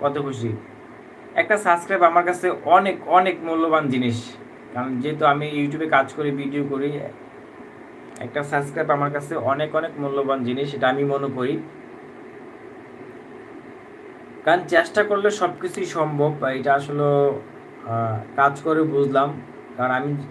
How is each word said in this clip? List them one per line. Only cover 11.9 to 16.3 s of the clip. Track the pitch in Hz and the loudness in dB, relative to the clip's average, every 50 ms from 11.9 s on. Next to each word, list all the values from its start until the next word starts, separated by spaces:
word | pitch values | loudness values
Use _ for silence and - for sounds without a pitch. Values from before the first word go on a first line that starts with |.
| - - - - - - - - - - - - - - - - - - - - - - - - - - - - - - - - - - - - - - - - - - - - - - - - - - - | -20 -20 -18 -18 -18 -18 -18 -18 -18 -18 -18 -18 -18 -18 -18 -18 -18 -18 -18 -20 -18 -18 -18 -18 -18 -18 -18 -18 -18 -18 -18 -16 -18 -18 -18 -18 -18 -18 -18 -18 -18 -18 -18 -18 -18 -18 -18 -18 -18 -2 4
কারণ | 156 165 180 175 151 170 | 4 4 4 4 4 4
চেষ্টা | - - - - 208 208 208 | 4 4 4 2 2 2 4
করলে | 208 196 202 208 202 - | 2 2 2 2 2 2
সব | 185 170 - - 185 | 0 0 0 -2 -8
কিছুই | 180 - 202 185 170 - | -6 -4 -4 -6 -4 0
সম্ভব, | 170 156 151 151 143 143 151 | 0 0 0 2 2 2 2